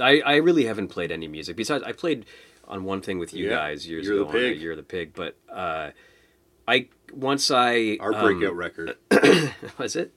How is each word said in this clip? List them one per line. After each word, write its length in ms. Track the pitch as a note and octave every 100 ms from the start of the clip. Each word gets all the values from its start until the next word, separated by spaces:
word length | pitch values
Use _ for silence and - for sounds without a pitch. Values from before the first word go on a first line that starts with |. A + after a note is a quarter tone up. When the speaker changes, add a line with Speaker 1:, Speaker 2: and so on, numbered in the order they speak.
Speaker 1:
I, 200 | B2+ D3
I 160 | C#3 D3
really 280 | E3+ E3 A2+
haven't 220 | G#2 F#2
played 220 | F#2 E2+
any 140 | E2 D#2+
music. 280 | D#2 D#2 F2
Besides, 260 | A2 C#3+
I 80 | A2
played 340 | A#2 E3+ C3+ - - - _ -
on 140 | G2
one 160 | F#2+ G2
thing 180 | G2+ F#2
with 120 | E2
you 120 | F2 G2
Speaker 2:
Yeah, 80 | F#2
Speaker 1:
guys 300 | D2+ D2 E2
years 160 | E2 G2
Speaker 2:
You're 100 | G2+
the 60 |
Speaker 1:
ago 80 | D2
on 60 | A2+
a 20 |
Speaker 2:
Pig. 220 | B2 D#2
Speaker 1:
You're 140 | E2 D#2
the 60 |
Pig, 300 | - F2+ D#2+
but, 220 | F#2 D#2+ - -
uh, 420 | F#2+ F2 D#2+ D2 - _ _ _ _ _ _ -
I, 220 | B2+ - _ -
once 380 | C#3 C3 C#3 -
I, 440 | B2+ B2 A#2+ A2 G#2
Speaker 2:
Our 120 | G2
Speaker 1:
um, 60 | G#2+ G#2+ F2+
Speaker 2:
breakout 180 | G2 F2
record. 400 | F2 - E2 - -
Speaker 1:
<coughs> 680 | - - F3 D3 - - -
Was 160 | A2+
it? 180 | D#3+ -